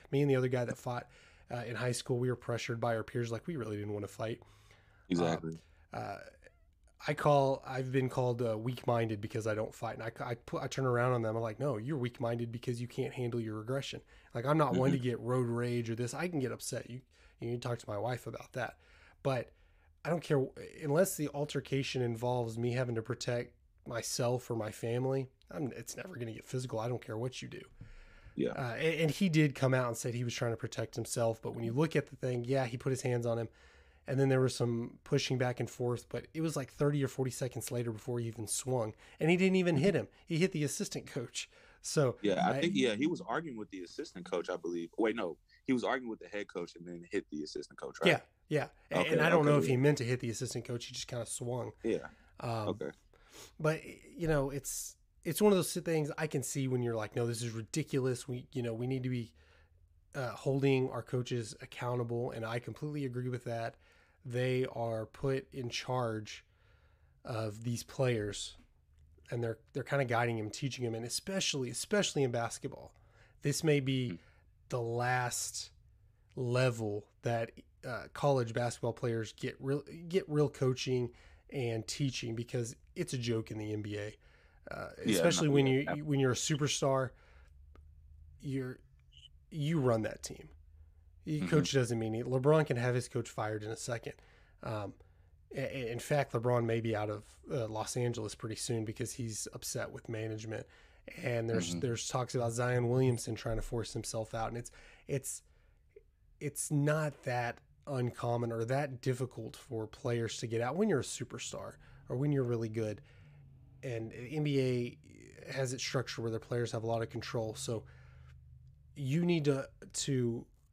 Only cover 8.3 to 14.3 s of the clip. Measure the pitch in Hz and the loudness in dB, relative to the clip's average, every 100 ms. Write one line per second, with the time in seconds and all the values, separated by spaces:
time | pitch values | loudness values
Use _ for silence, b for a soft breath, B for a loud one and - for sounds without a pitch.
8.3 | 120 120 110 117 123 - 120 113 104 107 | 2 0 0 -2 -2 2 2 2 0 -4
9.3 | 113 107 107 110 - 117 117 113 - 127 | -4 -2 0 -2 -6 -8 -6 -8 -6 -6
10.3 | 120 - 170 135 - 131 120 123 123 113 | -6 -6 -6 -4 0 4 4 4 4 2
11.3 | 113 113 107 143 107 120 156 123 - 117 | 0 -2 -2 -2 -2 -2 -2 -2 -2 -2
12.3 | 117 120 117 - 117 120 - 123 131 123 | 0 -2 -4 -4 -4 -4 -4 -4 -2 -2
13.3 | 117 110 107 107 135 - - - b b | 0 -2 -4 -4 -4 -4 -8 -14 b b